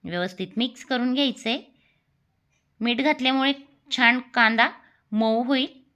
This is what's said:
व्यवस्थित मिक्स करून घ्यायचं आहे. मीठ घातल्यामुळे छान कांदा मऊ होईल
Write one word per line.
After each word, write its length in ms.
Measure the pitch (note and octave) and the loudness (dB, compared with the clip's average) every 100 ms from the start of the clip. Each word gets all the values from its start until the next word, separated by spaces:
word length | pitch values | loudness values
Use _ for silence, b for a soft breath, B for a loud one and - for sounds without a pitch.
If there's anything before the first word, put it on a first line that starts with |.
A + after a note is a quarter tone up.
व्यवस्थित 440 | F3 F3 F3+ F#3 F#3 G#3+ | -8 -6 -6 -6 -8 -4
मिक्स 280 | B3+ B3 - | -6 -8 -6
करून 280 | B3+ B3 | -4 -2
घ्यायचं 360 | B3+ C#4 G#3+ A3 | 0 -2 -2 -6
आहे. 120 | C4 - _ _ _ _ _ _ _ _ _ _ _ | -6 -8 _ _ _ _ _ _ _ _ _ _ _
मीठ 200 | A3+ A#3 | -4 0
घातल्यामुळे 520 | C#4 D4 C4 C4 C4+ C#4 - _ _ | 0 0 0 2 0 -2 -8 _ _
छान 280 | B3+ A#3+ B3 B3 | 2 2 2 -2
कांदा 360 | - A3+ A3+ C4 - b b b | 2 2 4 0 -2 b b b
मऊ 320 | G#3+ A3 A3+ | 0 2 2
होईल 360 | A#3+ C4+ C#4 - _ | 0 0 0 -6 _